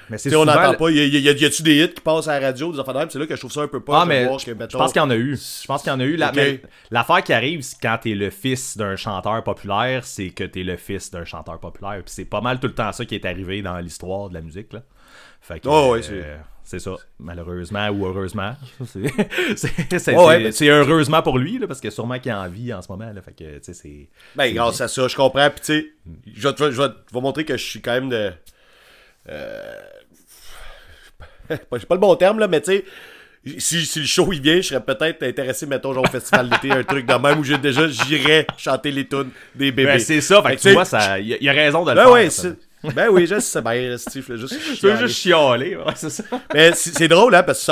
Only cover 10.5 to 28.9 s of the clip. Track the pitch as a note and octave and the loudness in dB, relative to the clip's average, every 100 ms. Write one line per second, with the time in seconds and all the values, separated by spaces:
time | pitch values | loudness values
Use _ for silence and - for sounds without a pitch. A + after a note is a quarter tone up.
10.5 | F#2+ F2+ F2 - F#2+ - F2+ E2 D#2+ D#2+ | -8 -8 -8 -8 -10 -10 -14 -14 -14 -14
11.5 | E2 F2 - G2 G2+ F2 - F2 G#2 A#2+ | -16 -16 -14 -12 -12 -14 -16 -8 -6 -4
12.5 | B2+ B2+ - A2 - A#2+ G#2 F#2 F2+ F#2 | -4 -4 -4 -6 -6 -8 -8 -8 -8 -8
13.5 | G2 F#2+ F2 F2 - F2 F#2+ G2+ E2+ D#2+ | -8 -8 -8 -10 -12 -10 -10 -10 -12 -14
14.5 | E2 G#2+ G#2+ B2 _ _ - - _ - | -16 -16 -18 -20 _ _ -20 -20 _ -18
15.5 | E2 C3+ D3+ C3+ A#2 - G2 D2+ D2+ D2+ | -10 2 4 4 2 -4 -10 -12 -16 -20
16.5 | - - F#2 F#2+ F#2 - - D2+ F2 E2+ | -20 -14 -12 -10 -12 -16 -20 -16 -14 -12
17.5 | F2+ E2+ G2+ G#2 G2+ F#2+ F#2 F#2+ G2+ G2 | -10 -8 -4 -4 -2 -4 -4 -6 -6 -8
18.5 | B2+ C3 - B2 F#2+ A#2+ - G3+ - F4 | -10 -18 -16 -14 -8 -6 -4 -4 -4 -4
19.5 | - C#3+ - D#3 F3+ - B2+ E3+ E3 A2 | -4 -4 -4 -4 -4 2 6 8 6 2
20.5 | G#2+ D3 D3 C#3 D#3+ D3 D#3 D#3+ B2+ C#3 | 2 6 6 6 4 4 2 2 0 -2
21.5 | B3 G3+ C3+ G#2+ - A2+ B2+ B2+ G#2 F#2 | -4 -8 -8 -10 -8 -8 -6 -6 -6 -8
22.5 | F#2 A#2+ G2+ - F#2+ A2+ G#2 - - D#2 | -10 -12 -12 -12 -14 -14 -16 -20 -20 -18
23.5 | D2 - F2 D2 D2 D2 _ _ - C3 | -18 -18 -20 -20 -20 -20 _ _ -2 -2
24.5 | A2 A#2 - A#2+ - B2+ - C3+ C3+ C#3+ | 2 0 0 -4 -2 -2 2 2 4 2
25.5 | C#3+ - D3+ D#3 _ F2+ D#2+ G#2 A2 C3 | 0 -2 -2 -2 _ -20 -20 -20 -6 -4
26.5 | C#3 D3 A#2+ C#3 - _ A#2+ C3+ C3+ D#3 | 0 -2 0 -2 -4 _ -6 -4 -4 -4
27.5 | B2 - A2 A#2+ B2 C3 A#2 G#2 E2+ - | -6 -6 -10 -4 -4 -2 -4 -4 -8 -18
28.5 | _ _ _ _ | _ _ _ _